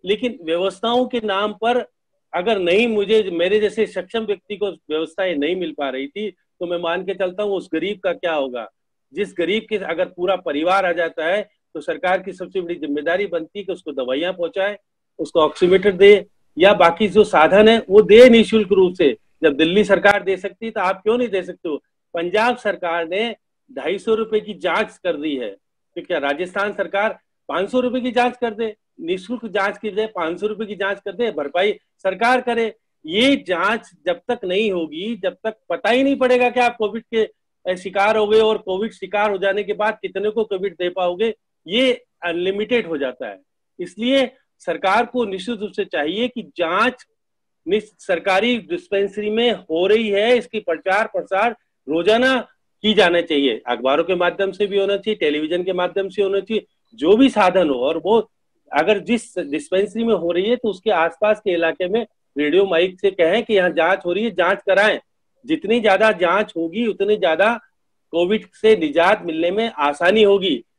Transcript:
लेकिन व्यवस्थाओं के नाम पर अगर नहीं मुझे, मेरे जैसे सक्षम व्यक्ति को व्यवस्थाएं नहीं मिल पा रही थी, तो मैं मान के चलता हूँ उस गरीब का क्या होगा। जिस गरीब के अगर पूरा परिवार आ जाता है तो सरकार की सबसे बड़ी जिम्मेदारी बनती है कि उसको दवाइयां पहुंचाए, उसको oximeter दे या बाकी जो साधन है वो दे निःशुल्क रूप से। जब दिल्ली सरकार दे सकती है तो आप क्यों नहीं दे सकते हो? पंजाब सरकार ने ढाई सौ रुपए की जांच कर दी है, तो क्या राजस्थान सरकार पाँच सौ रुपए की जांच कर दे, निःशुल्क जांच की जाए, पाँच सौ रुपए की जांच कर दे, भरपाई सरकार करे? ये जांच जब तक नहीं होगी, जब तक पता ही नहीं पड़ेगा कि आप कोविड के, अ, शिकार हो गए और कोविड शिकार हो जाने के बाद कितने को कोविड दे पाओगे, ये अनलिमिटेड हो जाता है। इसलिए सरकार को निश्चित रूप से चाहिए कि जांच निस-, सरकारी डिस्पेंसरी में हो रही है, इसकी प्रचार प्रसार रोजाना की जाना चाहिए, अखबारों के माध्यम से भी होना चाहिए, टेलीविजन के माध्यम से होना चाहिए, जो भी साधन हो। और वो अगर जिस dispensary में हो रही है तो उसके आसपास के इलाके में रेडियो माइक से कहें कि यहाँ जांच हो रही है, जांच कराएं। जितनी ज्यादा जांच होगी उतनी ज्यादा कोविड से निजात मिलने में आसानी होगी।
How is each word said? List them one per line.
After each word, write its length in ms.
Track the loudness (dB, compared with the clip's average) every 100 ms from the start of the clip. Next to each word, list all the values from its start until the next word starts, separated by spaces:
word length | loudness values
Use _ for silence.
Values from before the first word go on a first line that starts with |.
लेकिन 340 | -2 -2 -4 -6
व्यवस्थाओं 600 | -4 -2 -2 -4 -2 0 0
के 140 | -4
नाम 280 | -4 -2 -4
पर 380 | -2 -2 -2 -4 _ _ _ _
अगर 240 | -4 -2 -2
नहीं 300 | 2 2 2
मुझे, 420 | 0 2 2 2
मेरे 280 | -2 0 2
जैसे 260 | 0 -2 -4
सक्षम 340 | -4 -6 -6
व्यक्ति 360 | -4 -8 _ -6
को 100 | -6
व्यवस्थाएं 720 | -8 -6 -6 -4 -4 -4 -2
नहीं 200 | -2 -2
मिल 180 | -6 -6
पा 100 | -6
रही 180 | -6 -8
थी, 240 | -8 -10
तो 360 | _ _ _ -8
मैं 120 | -6
मान 240 | -4 -6
के 120 | -6
चलता 280 | -6 -6 -4
हूँ 100 | -4
उस 160 | -4 -4
गरीब 260 | -6 -4 -4
का 80 | -4
क्या 200 | -4 -4
होगा। 380 | -2 -4 -8 -12 _ _ _ _
जिस 140 | -8 -8 -4
गरीब 280 | -2 -4 -4
के 60 | -8
अगर 280 | -6 -4
पूरा 320 | -6 -4 -4 -2
परिवार 500 | -4 -2 0 0 0
आ 60 |
जाता 340 | -2 -4 -4 -2
है 160 | -2 -4 _ _
तो 60 | -10
सरकार 420 | -8 -4 -2 -2
की 100 | -4
सबसे 280 | -12 -8 -8
बड़ी 140 | -6
जिम्मेदारी 520 | -8 -4 -4 -2 -2 -2
बनती 320 | -6 -8 -12
है 60 |
कि 80 | -10
उसको 200 | -10 -8
दवाइयां 400 | -8 -4 -4 -4
पहुंचाए, 460 | -4 -6 -4 -4 -6 _ _ _ -12
उसको 220 | -2 2
oximeter 520 | 2 2 2 4 2
दे 340 | 6 8 8 4 _ _ 2
या 140 | 4
बाकी 360 | 6 4 4 2
जो 160 | 4
साधन 440 | 4 4 6 8 6
है 140 | 6 6
वो 120 | 6
दे 280 | 10 10 12
निःशुल्क 420 | 10 6 2 2
रूप 220 | 2 2
से। 220 | 2 0 0 _ _
जब 140 | 0 2
दिल्ली 280 | 2 2
सरकार 380 | 4 4 4 2
दे 140 | -2 -4
सकती 300 | -6 -10 -10
है 60 |
तो 80 | -4
आप 220 | -4 -2
क्यों 160 | -2 0
नहीं 100 | 0
दे 140 | -4
सकते 260 | -6 -12 -8
हो? 80 | -10 _ _ _
पंजाब 420 | -6 -2 0 0 0
सरकार 520 | -4 -4 -4 -4 -4
ने 280 | -4 -4 -8 _ _ _
ढाई 260 | -8 -6 -6
सौ 160 | -2
रुपए 260 | -2 0 -4
की 140 | -4
जांच 440 | -6 -2 -2 -4 -6
कर 80 | -6
दी 240 | -4 -4 -6
है, 140 | -8 -12 _ _ _ -16
तो 60 |
क्या 160 | -6 -4
राजस्थान 540 | -2 -4 -6 -4 -6
सरकार 460 | -4 -4 -2 -2 -4 _ _ -6
पाँच 220 | -4 -2
सौ 100 | -2
रुपए 200 | -2 -4
की 100 | -2
जांच 260 | 0 -2 -2
कर 140 | -6
दे, 240 | -4 -8 -8 _ _
निःशुल्क 460 | -6 -6 -6 -10 -6
जांच 320 | -4 -4 -4
की 120 | -6
जाए, 160 | -4 -6
पाँच 340 | -4 -6 -4
सौ 60 | -6
रुपए 200 | -6 -8
की 80 |
जांच 240 | -6 -6 -6
कर 140 | -10
दे, 180 | -6 -4
भरपाई 420 | -4 -4 -2 -2 -4 _ _
सरकार 420 | -6 -2 0 0
करे? 340 | 0 -4 -4 -6 _ _ -4
ये 380 | 2 2 2 -2
जांच 440 | -2 -2 -4 -8 _ -6
जब 140 | -6 -6
तक 100 | -6
नहीं 260 | -4 -2 -2
होगी, 500 | -2 -6 -8 -8 -6
जब 100 | -8
तक 220 | -6 -10 -10 _
पता 220 | -4 0
ही 120 | 2
नहीं 140 | 2 2
पड़ेगा 340 | 2 2 2
कि 100 | 2
आप 160 | 0 0
कोविड 240 | -6 -6 -4
के, 140 | -2 -2 _ _ _ -8
अ, 20 |
शिकार 420 | -6 -4 0 2 2
हो 100 | 4
गए 140 | 4
और 180 | 4 0
कोविड 340 | -4 -4 -4
शिकार 380 | -8 -6 -2 -2
हो 80 | 0
जाने 240 | -2 -2
के 100 | -4
बाद 260 | -4 -4 -4
कितने 280 | -8 -4 -4
को 140 | -2
कोविड 280 | -4 -4 -6
दे 160 | -4 -6
पाओगे, 460 | -2 -4 -2 -4 -4 _ _ -6
ये 260 | 0 0 0 _ _
अनलिमिटेड 600 | -6 -4 -4 -4 -2 -2 -2
हो 100 | -6
जाता 320 | -6 -6 -12
है। 120 | -14 _ _ _ -14
इसलिए 500 | -14 -6 0 0 0 _ _ _
सरकार 480 | -8 -4 0 0 0
को 180 | -4
निश्चित 360 | -4 -6 -8 -8
रूप 120 | -8
से 120 | -6
चाहिए 440 | -6 -4 -4 -2 -4
कि 140 | -6 -14 -6
जांच 500 | -2 0 0 -4 -20 _ _ _ _ _ -4
निस-, 260 | -4 -4 _
सरकारी 600 | -4 -4 0 0 0 -2
डिस्पेंसरी 720 | -4 -10 -4 -2 -2 -4 -4
में 220 | 0 0
हो 340 | -2 -4 -2 2
रही 220 | 2 2
है, 300 | 0 2 0
इसकी 200 | 0 -8
प्रचार 460 | -4 -4 0 -2 -2
प्रसार 500 | -6 -4 0 0 -4 _ _ -4
रोजाना 600 | 0 2 4 2 0 -4 _ _ _
की 120 | 0
जाना 260 | 4 4 2
चाहिए, 420 | 0 0 0 -2 -4
अखबारों 380 | -2 0 0
के 100 | 0
माध्यम 380 | 0 0 0 -6
से 140 | -2 -2
भी 120 | 0
होना 180 | 0 -2
चाहिए, 180 | -4
टेलीविजन 480 | -2 -2 -2 -4 -4
के 100 | -4
माध्यम 360 | -2 -2 -4 -6
से 140 | -4
होना 180 | -2 -2
चाहिए, 260 | -4 -6 -6 _ _
जो 220 | -4 2 6
भी 120 | 4
साधन 400 | 4 2 4 0
हो। 60 |
और 280 | 0 -2 -2
वो 260 | 0 0 0 _ _ _ _
अगर 260 | -2 2 0
जिस 400 | 0 -4 -4 -10
dispensary 640 | -6 -8 -2 -2 -2 -4
में 100 | -2
हो 180 | 0 0
रही 120 | -2
है 120 | 0 -2
तो 120 | -2
उसके 220 | -4 -2
आसपास 500 | 0 0 0 0 0
के 120 | 0
इलाके 360 | 0 -2 -2 -2
में 180 | -2 -4 _ _ -4
रेडियो 260 | 2 2
माइक 360 | 4 2 0 0
से 100 | -2
कहें 320 | 2 2 2
कि 120 | 2
यहाँ 160 | 2 2
जांच 280 | 0 0 0 -2
हो 60 |
रही 120 | -2
है, 60 | -2
जांच 280 | 0 0 0 2
कराएं। 340 | 2 2 0 _ _ _ _ -4
जितनी 340 | -4 0 2
ज्यादा 320 | 4 4 4
जांच 400 | 2 2 2 -2 -4
होगी 300 | -6 -2 -4
उतनी 300 | -2 0 2
ज्यादा 440 | 0 2 2 0 _ _ _ _ _
कोविड 360 | -2 0 0 -4
से 240 | _ 4 4
निजात 460 | 2 2 2 2 -2
मिलने 240 | -2 -2
में 220 | -2 -4 -2
आसानी 440 | -2 2 2 4
होगी। 420 | 4 4 2 -4 -6